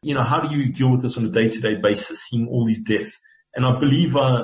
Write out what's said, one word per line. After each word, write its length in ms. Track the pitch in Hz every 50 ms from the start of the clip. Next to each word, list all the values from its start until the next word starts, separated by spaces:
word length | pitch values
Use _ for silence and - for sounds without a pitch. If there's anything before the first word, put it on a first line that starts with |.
| -
you 100 | 151 143
know, 80 | 135
how 180 | 127 110 139 165
do 160 | 165 151 151
you 160 | 147 135 120
deal 200 | - - 131 131
with 100 | 127 123
this 160 | 123 120 - -
on 80 | 113
a 40 | 104
day-to-day 480 | 90 113 113 113 110 - - 107 107 98
basis, 400 | 104 104 104 101 - - 110 -
seeing 260 | - - - 117 113 120
all 180 | 127 123 120
these 180 | 113 110 107 110
deaths?" 360 | - 107 101 - - - - _ _ _ _ _ _ _
And 100 | 127 127
I 140 | 127 127 -
believe, 360 | 147 143 135 160 175 156 127
I 280 | 143 135 131 127 120